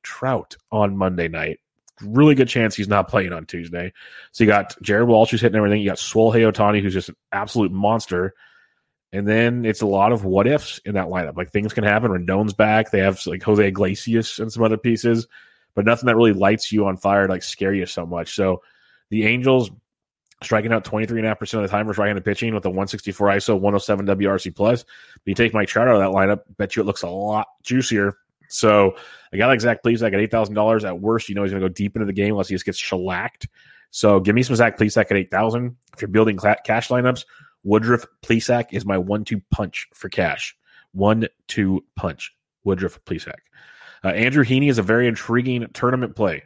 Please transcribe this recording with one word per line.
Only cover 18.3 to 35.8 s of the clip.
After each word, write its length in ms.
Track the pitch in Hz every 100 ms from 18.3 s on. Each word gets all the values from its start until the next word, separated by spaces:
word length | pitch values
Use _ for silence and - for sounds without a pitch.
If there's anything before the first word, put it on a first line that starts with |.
| -
So 260 | 95 90 _ _ _ _ -
the 160 | 107 107
Angels 460 | 123 127 131 107 - _ _ _ _ _ _
striking 280 | - 110 110
out 140 | 113 -
twenty-three 320 | 107 110 117
and 80 | 110
a 40 |
half 100 | 107
percent 240 | 104 110
of 60 | 98
the 60 | 104
time 120 | 107
versus 100 | 101
right-handed 280 | 101 101 90
pitching 280 | 101 113
with 120 | 107 95
a 40 |
one 180 | 92 98
sixty-four 400 | 107 - - 101
I 100 | 98
S 120 | -
O, 60 | 101
one 180 | 98
oh 60 | 101
seven 260 | - 101 98
W 240 | 98 98
R 80 | 95
C 140 | 92
plus. 320 | - 104 123
But 380 | - - - - -
you 80 |
take 200 | 98 117
Mike 140 | 107 98
Trout 200 | 107 123
out 80 | 107
of 60 |
that 140 | 95 95
lineup, 260 | 98 104 - -
bet 180 | 101 -
you 80 |
it 20 | 104
looks 160 | 98
a 80 | 87
lot 380 | 92 104 107 107 _
juicier. 540 | - 127 123 110 101 - _ _ -
So 460 | - 113 104 98 - - - -
a 40 | 95
guy 100 | 120
like 120 | 127
Zach 240 | 117 113
Plesac 300 | 165 113 113
at 60 | 98
eight 120 | 107
thousand 240 | 113 104 107
dollars, 300 | 107 113 104
at 140 | 90
worst, 280 | 101 113 -
you 80 | 101
know 80 |
he's 80 | 101
gonna 140 | 95 92
go 40 |
deep 260 | 90 101 113
into 100 | 104
the 80 |
game 180 | 98 101
unless 180 | 104 95
he 60 | 92
just 100 | -
gets 120 | 92
shellacked. 720 | - 95 92 90 90 _ - _ _ _ _
So 280 | - 110 98
give 160 | 95 110
me 80 |
some 120 | 123 117
Zach 220 | 117 -
Plesac 340 | 107 113 107
at 60 | 101
eight 140 | 95
thousand. 440 | 95 113 117 123 123